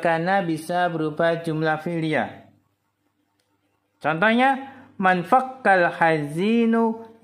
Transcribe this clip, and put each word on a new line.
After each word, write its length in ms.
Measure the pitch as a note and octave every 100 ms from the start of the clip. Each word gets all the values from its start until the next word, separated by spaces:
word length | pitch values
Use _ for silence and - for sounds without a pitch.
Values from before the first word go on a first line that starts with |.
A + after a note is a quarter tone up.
kana 400 | E3+ E3 E3+ F#3+
bisa 480 | E3+ D#3+ - F3 F3
berupa 480 | E3 D#3 D3+ E3 E3
jumlah 400 | E3 D#3 D#3+ D#3
fi'liyah. 720 | F3 E3+ D#3+ C#3+ G2+ - - _ _ _ _ _ _ _ _ _ _ _ _ _ _ _
Contohnya, 720 | C#3+ D#3+ G#3+ A#3 C4 C4 C4+ - - -
man 240 | F#3 F3+
fakkal 640 | E3 B3+ C4 - G#3 F#3+ E3+
hazinu 1120 | - E3 D#3+ D3 D#3 G3+ A#3 A3+ A3+ A3+ A3+ - -